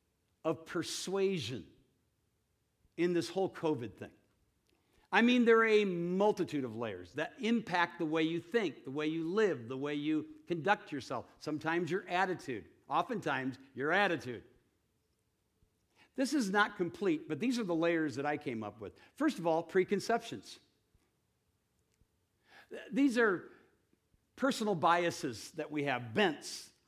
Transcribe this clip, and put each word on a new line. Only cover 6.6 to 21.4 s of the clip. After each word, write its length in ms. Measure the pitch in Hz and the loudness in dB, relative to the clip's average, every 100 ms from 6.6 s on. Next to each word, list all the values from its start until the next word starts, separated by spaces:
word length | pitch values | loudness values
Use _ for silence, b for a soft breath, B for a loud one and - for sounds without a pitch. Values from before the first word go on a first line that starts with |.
of 120 | 127 110 | -4 -4
layers 340 | 113 92 90 | -6 -6 -10
that 180 | 135 160 - | -6 -8 -4
impact 580 | 220 233 - 175 175 - | 0 0 0 0 0 -2
the 80 | 156 | -2
way 160 | 160 | 2
you 180 | 160 170 | 2 0
think, 440 | - 233 180 123 | -2 0 0 -4
the 60 | 135 | -8
way 180 | 143 156 | -4 -2
you 200 | 165 160 | -2 -2
live, 400 | 208 208 131 113 | 2 2 0 -4
the 80 | 131 | -4
way 180 | 143 | -4
you 320 | 147 147 156 156 - - | -2 0 -2 -2 -14 -6
conduct 460 | 156 160 208 - | -2 2 0 0
yourself, 340 | 143 - 120 - b | -8 -6 -8 -8 b
sometimes 500 | 156 151 156 170 156 | -8 -4 -2 -2 0
your 140 | 190 196 | -4 -2
attitude, 560 | 180 190 170 - 110 - _ - | -2 0 -2 -6 -10 -10 _ -4
oftentimes 720 | 151 175 220 151 131 131 127 B | -4 -2 -4 -2 -2 -4 -8 B
your 180 | 117 147 | -6 0
attitude. 500 | 185 196 156 127 107 - _ _ _ _ _ _ _ _ _ _ _ _ _ _ b b - | 2 2 0 -6 -12 -14 _ _ _ _ _ _ _ _ _ _ _ _ _ _ b b -4
This 180 | 262 | 0
is 160 | 285 196 | 0 2
not 260 | 202 208 - | 2 2 0
complete, 520 | 170 - 196 156 - | -4 0 0 0 -2
but 100 | 151 | -4
these 200 | 240 240 | -2 -2
are 60 | |
the 100 | 185 | -2
layers 420 | 165 170 165 151 127 | 0 2 2 0 -2
that 100 | 143 | -4
I 100 | 151 | -4
came 280 | 139 113 | -4 -6
up 160 | 104 110 | -8 -10
with. 120 | 95 - b - | -14 -14 b -2
First 220 | 302 196 | 0 2
of 80 | 165 | 2
all, 160 | 160 | 2
preconceptions. 960 | 170 190 - 196 - 226 - 104 - - _ _ _ _ _ _ _ _ | 2 0 2 0 2 0 -2 -12 -14 -20 _ _ _ _ _ _ _ _